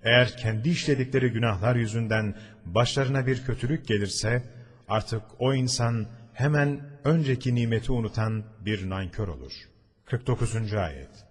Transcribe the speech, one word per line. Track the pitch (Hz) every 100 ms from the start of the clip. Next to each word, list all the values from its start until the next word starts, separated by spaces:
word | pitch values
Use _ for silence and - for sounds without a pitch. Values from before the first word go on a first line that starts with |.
Eğer | 113 120 120 -
kendi | 113 110 127
işledikleri | 175 - 135 127 131 127
günahlar | 110 117 98 107 123
yüzünden | 113 113 113 110 107 101 - - -
başlarına | 90 120 - 131 139 127
bir | 127
kötülük | - 117 123 160 -
gelirse, | 107 101 - 104 120 123 - - - -
artık | 110 - 113 - -
o | 127
insan | 135 127 - 117 117 107 - -
hemen | - 143 151 143 143 - -
önceki | 135 165 143 127 127 120
nimeti | 117 113 -
unutan | 127 110 - 110 110 107 - 95
bir | 104 95
nankör | 92 92 - 101
olur. | 73 64 - - _ _ _ -
Kırk | 123 -
dokuzuncu | 120 110 110 110 104
ayet. | 87 67 69 - -